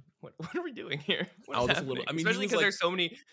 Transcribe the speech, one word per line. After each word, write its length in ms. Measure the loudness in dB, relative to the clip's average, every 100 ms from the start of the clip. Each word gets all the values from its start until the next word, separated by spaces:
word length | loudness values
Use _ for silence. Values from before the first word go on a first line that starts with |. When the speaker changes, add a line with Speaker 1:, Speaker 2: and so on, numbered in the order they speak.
| -20 _
Speaker 1:
What, 140 | -18
<laughs> 40 | -12
what 180 | -8 -6
are 60 |
we 100 | -6
doing 280 | -8 -6 -4
here? 280 | -2 -2 -2 -8 -4
What 120 | 0
Speaker 2:
I 40 |
Speaker 1:
is 60 | 2
Speaker 2:
was 100 | 2
just 40 |
a 60 | 0
little, 160 | -4
Speaker 1:
happening?" 40 | -2
Speaker 2:
I 40 |
mean, 60 | 0
he 40 | 2
Speaker 1:
Especially 160 | 2 2
Speaker 2:
was 60 |
Speaker 1:
'cause 40 | 4
Speaker 2:
like 60 |
Speaker 1:
there's 160 | 4 4
so 120 | 2
many, 260 | 2 0 -4 -18